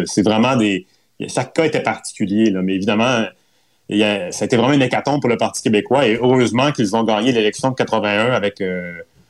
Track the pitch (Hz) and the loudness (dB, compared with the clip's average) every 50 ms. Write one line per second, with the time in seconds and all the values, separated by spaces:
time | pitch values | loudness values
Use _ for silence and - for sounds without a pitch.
0 | 90 - - - 98 110 104 - 117 127 135 120 110 104 98 92 - _ _ _ | 0 0 0 0 2 2 4 4 2 2 2 2 2 2 0 -2 -4 _ _ _
1 | _ _ _ - - - - 143 127 - - - 165 151 - 135 - 117 107 - | _ _ _ -12 -10 -6 -4 -4 -4 -4 0 0 0 0 0 0 -2 -2 -4 -4
2 | - - - - 110 92 98 107 110 110 95 92 92 92 95 95 95 107 107 104 | -8 -14 -8 -6 -4 -2 0 2 2 2 2 0 -2 -2 -2 -2 0 0 0 2
3 | 113 127 131 113 110 92 - _ _ _ _ _ _ _ _ _ _ - 104 104 | 2 2 2 0 -2 -4 -6 _ _ _ _ _ _ _ _ _ _ -4 0 0
4 | 110 104 104 101 90 90 - - 110 - 131 117 110 131 147 143 131 123 - 110 | 0 0 0 -2 -4 -8 -6 -6 -4 0 0 2 2 2 2 2 2 0 0 -2
5 | - 143 139 143 117 120 113 - 117 104 - - - 127 107 104 101 - 123 139 | -2 -2 -2 0 0 0 0 0 -2 -2 -4 -2 -2 0 2 2 2 2 2 2
6 | 143 110 107 117 120 127 131 127 123 107 101 123 131 147 147 - 120 95 98 113 | 2 2 2 2 2 2 4 4 2 2 2 0 0 0 0 0 -2 0 0 0
7 | 113 107 110 104 107 135 123 113 107 107 104 - - 131 120 - 120 - - 110 | 0 0 0 0 2 0 2 2 2 0 -2 -2 -4 -4 -2 -2 -2 -2 -2 -2
8 | 104 104 104 104 110 123 127 110 95 101 - - 101 92 92 90 90 87 85 85 | 0 0 0 0 0 0 0 0 -2 -2 -4 -4 -6 -6 -6 -6 -8 -10 -14 -16
9 | 85 _ _ _ _ _ | -18 _ _ _ _ _